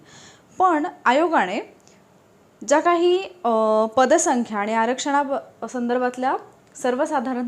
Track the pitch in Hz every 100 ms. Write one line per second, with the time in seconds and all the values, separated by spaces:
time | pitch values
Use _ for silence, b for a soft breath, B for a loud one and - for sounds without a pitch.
0 | B B B B _ - 370 311 311 -
1 | - 262 349 302 185 226 - - b b
2 | _ _ _ _ _ _ 208 294 320 349
3 | 349 359 381 - 240 220 220 220 220 240
4 | 247 320 330 247 226 214 208 226 226 254
5 | 294 277 269 277 - - 220 254 240 254
6 | 247 247 254 359 - - _ - 254 254
7 | 302 302 247 247